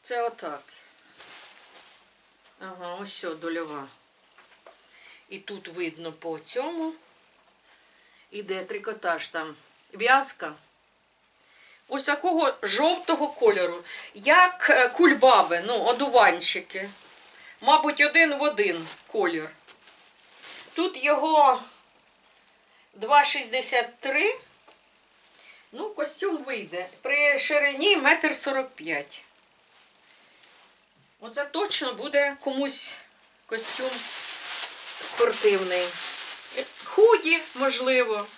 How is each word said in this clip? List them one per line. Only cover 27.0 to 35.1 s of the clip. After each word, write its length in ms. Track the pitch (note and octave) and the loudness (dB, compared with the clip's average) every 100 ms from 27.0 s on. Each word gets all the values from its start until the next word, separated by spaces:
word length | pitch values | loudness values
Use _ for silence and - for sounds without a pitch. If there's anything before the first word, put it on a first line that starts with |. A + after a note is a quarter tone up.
При 380 | B3+ C#4+ D4 C#4 | -2 2 2 2
ширині 580 | - D4 C#4+ C4+ F#4+ F#4 | 0 2 0 2 2 4
метр 380 | C4+ D#4+ D#4 D4 | 4 2 0 -2
сорок 400 | - C4 C4 - | -2 -4 -6 -10
п'ять. 480 | D#3 D3 - - - _ _ _ _ - - _ _ - _ - - - - _ _ _ _ _ | -6 -6 -8 -16 -20 _ _ _ _ -20 -20 _ _ -20 _ -20 -20 -20 -20 _ _ _ _ _
Оце 220 | A3+ C#4 C#4+ | -12 -8 -6
точно 480 | D#4+ G4+ - C4+ | -4 -2 -2 -4
буде 440 | G#3 C#4+ C#4+ C#4+ C#4 | -8 -2 0 0 -2
комусь 500 | C#4 C4+ C#4 - - - - _ _ _ _ | -6 -4 -4 -4 -6 -10 -16 _ _ _ _
костюм 460 | A3+ - - C4 B3+ A3 - - - - - - - - - | -6 -4 -4 -4 -4 -4 -6 -6 -8 -4 -2 -2 -4 -8 -2
спортивний. 880 | - | 0